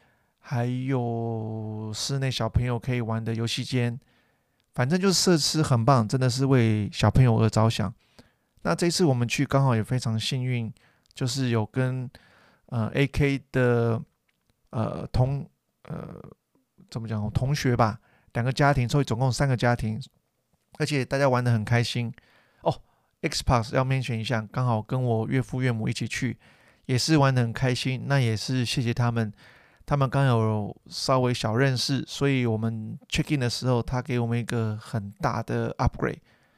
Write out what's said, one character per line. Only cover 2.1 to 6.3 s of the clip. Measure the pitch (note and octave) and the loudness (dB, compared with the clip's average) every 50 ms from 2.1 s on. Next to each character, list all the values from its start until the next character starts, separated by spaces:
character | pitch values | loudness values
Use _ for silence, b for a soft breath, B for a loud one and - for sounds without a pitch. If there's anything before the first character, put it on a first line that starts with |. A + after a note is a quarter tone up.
| C#3 C#3 | -4 -2
内 | C3+ C3 | -2 -4
小 | A#2+ - A#2 A2 | -2 -2 -4 -4
朋 | - - A#2+ | -4 -4 -4
友 | B2 A#2+ A#2 | -4 -6 -6
可 | - - B2+ | -4 -4 -4
以 | B2 | -4
玩 | A#2 G#2+ A2 A2+ | -4 -4 -6 -6
的 | A2 A2+ A2+ | -4 -6 -6
游 | A2 A#2 | -4 -4
戏 | A2+ - - | -4 -4 -6
间。 | A#2+ - C3 B2 A#2+ A#2+ A#2+ C#3 - _ _ _ _ _ _ _ _ _ _ _ _ _ _ | -6 -4 -4 -2 -2 -4 -6 -8 -14 _ _ _ _ _ _ _ _ _ _ _ _ _ _
反 | - B2 C3 | -2 0 0
正 | F3 F#3 | 0 2
就 | F#3+ G3 | 2 2
是 | F3 | 2
设 | - - G3 F3 | 4 4 4 4
施 | D#3 - - - D#3 | 4 2 0 0 0
很 | D3+ - C3+ A#2 A2 | 2 2 2 4 4
棒， | B2+ C#3 B2 A2 | 4 4 4 4
真 | G2+ - C3 | 2 0 0
的 | B2+ B2+ | 0 0